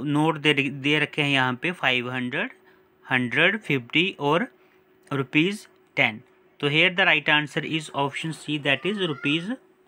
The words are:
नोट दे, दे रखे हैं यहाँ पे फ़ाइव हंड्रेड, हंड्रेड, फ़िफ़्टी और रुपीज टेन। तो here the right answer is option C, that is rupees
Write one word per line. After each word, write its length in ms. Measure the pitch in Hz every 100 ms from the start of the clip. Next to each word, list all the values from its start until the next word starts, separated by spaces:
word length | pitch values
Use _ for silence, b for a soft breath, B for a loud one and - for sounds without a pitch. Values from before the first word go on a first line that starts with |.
नोट 340 | 147 147 156 160
दे, 160 | 147
दे 460 | 139 139 143 139 151
रखे 220 | 147 -
हैं 100 | 143
यहाँ 280 | 139 127 123
पे 100 | 165
फ़ाइव 400 | 180 135 127 120
हंड्रेड, 420 | 127 123 147 247 - b b b _ -
हंड्रेड, 520 | 127 123 127 175 214
फ़िफ़्टी 580 | - 139 117 151 190 -
और 280 | 143 165 254 _ b b _ _ -
रुपीज 540 | 139 135 151 175 214 - _ _ -
टेन। 260 | 123 107 - _ _ -
तो 100 | 143
here 240 | 156 180 180
the 60 | 180
right 240 | 156 156
answer 360 | 151 147 160 151
is 200 | 160 156 - 143
option 320 | - 165 151
C, 240 | - 151
that 240 | 143 135 180
is 180 | 214 175
rupees 440 | 135 139 160 185 262 _ _